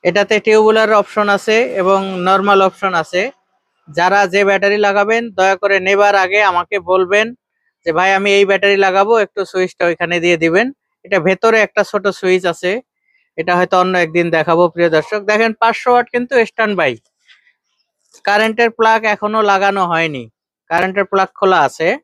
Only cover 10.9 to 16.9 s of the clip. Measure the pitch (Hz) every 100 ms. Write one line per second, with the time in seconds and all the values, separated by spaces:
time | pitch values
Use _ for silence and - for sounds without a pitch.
10.9 | _ 185 190 165 190 226 220 208 - 196
11.9 | 208 196 180 185 185 180 170 180 220 _
12.9 | _ _ _ _ - 165 175 180 185 180
13.9 | 180 165 170 170 160 156 165 175 170 170
14.9 | 156 - 214 202 214 226 220 226 240 247
15.9 | 247 240 247 247 254 220 - 214 190 147